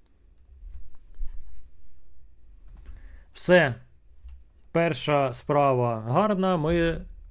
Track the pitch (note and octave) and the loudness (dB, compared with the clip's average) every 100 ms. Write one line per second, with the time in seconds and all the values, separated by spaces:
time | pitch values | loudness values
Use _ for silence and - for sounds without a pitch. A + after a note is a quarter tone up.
0 | _ _ - - - - - - - - | _ _ -20 -20 -20 -18 -14 -8 -6 -6
1 | - - - - - - - - - - | -8 0 0 0 -2 -4 -4 -8 -10 -8
2 | - - - - - - - - - - | -10 -12 -14 -18 -20 -20 -18 -18 -16 -16
3 | - - - - - F3 C#3+ A#2 - - | -16 -18 -18 -6 6 6 6 0 -10 -20
4 | - - - - - - - E3+ E3+ C#3+ | -20 -20 -18 -18 -20 -20 -4 0 0 0
5 | - C#3+ C3 B2 - C#3+ C#3 B2+ A#2+ A2+ | 0 2 2 -2 0 4 4 4 2 -2
6 | A2 D3 G#3+ F#3+ F#3+ F3 D3+ E3+ E3 E3 | 0 2 2 2 2 2 2 2 2 -2
7 | F#3 - - | -8 -16 -10